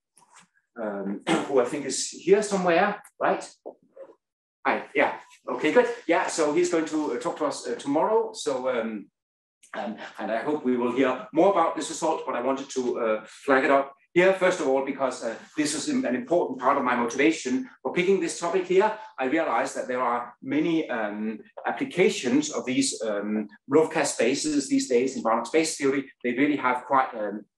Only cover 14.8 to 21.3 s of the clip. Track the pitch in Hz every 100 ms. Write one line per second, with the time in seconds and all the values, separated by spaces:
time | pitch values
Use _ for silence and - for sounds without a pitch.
14.8 | 135 131 131 - 120 110 - - 147 156
15.8 | 151 131 - 123 - 175 - - 131 135
16.8 | 123 120 117 127 139 - 127 131 131 -
17.8 | 175 175 180 190 165 - 170 185 180 185
18.8 | 214 - - - 131 156 151 123 135 -
19.8 | - 123 127 120 - - 135 139 170 165
20.8 | - 120 107 104 110